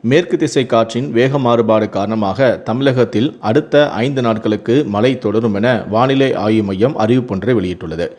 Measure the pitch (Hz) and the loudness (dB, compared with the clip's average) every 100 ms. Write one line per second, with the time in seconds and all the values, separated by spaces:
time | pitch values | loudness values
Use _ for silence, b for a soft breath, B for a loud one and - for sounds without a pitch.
0 | 113 147 175 165 156 147 123 117 113 120 | 2 2 2 -2 0 -2 0 0 0 -2
1 | 143 120 131 143 123 117 110 110 107 98 | -2 2 2 2 2 2 4 2 2 -2
2 | 101 110 98 92 131 92 - 117 139 127 | -2 -2 -2 0 0 0 -4 0 0 2
3 | 120 110 139 - 107 117 156 143 147 92 | 0 0 -2 -4 0 0 2 2 2 -2
4 | 127 135 120 107 107 107 - 127 143 101 | -2 0 -2 0 -2 -2 0 0 0 0
5 | 123 131 104 107 117 101 117 117 95 107 | 0 0 -2 0 0 0 0 0 0 0
6 | 131 135 135 92 104 110 101 95 120 156 | 2 2 0 0 0 0 0 0 0 0
7 | 110 127 123 95 104 120 92 87 85 80 | 2 2 0 -4 0 0 -2 -6 -8 -6
8 | 85 | -8